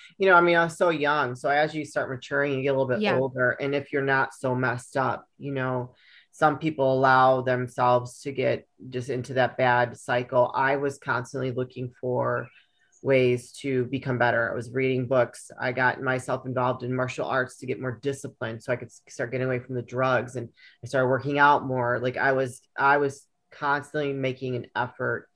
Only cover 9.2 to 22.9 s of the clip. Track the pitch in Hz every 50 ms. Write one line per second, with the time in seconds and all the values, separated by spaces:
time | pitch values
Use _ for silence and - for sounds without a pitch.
9.2 | 120 - 127 131 123 120 - - 131 123 123 123 123 117 113 - - - 123 123
10.2 | 123 - 131 123 123 - - 123 135 135 143 139 139 143 139 - - 143 120 123
11.2 | 123 - - 135 127 131 123 127 127 127 - 127 127 123 - - - 127 123 123
12.2 | 123 123 123 123 127 123 _ - _ _ _ _ _ _ _ _ - 127 139 131
13.2 | 127 123 123 120 - - - - - 143 131 127 123 117 139 127 - - 131 120
14.2 | 123 120 117 117 117 95 92 123 120 123 120 135 131 131 131 127 131 117 131 127
15.2 | 120 117 - - - - - - - 127 123 131 127 123 - - 135 131 127 127
16.2 | 123 - 127 127 - 131 123 127 123 127 123 120 120 123 127 127 127 123 - -
17.2 | - 76 123 131 127 127 - - - 123 117 - 127 127 117 107 - 143 139 135
18.2 | - 135 - - 120 113 113 113 - - 123 123 123 117 - - _ - - -
19.2 | 131 120 131 127 131 131 127 123 123 - 131 123 113 - 120 123 131 131 127 117
20.2 | 120 123 123 123 117 117 _ _ - - - _ - 120 - 135 127 127 131 127
21.2 | 120 143 143 143 143 147 143 131 - 135 131 127 120 120 123 120 120 127 123 -
22.2 | 120 139 135 131 135 127 120 - _ _ - - 139 139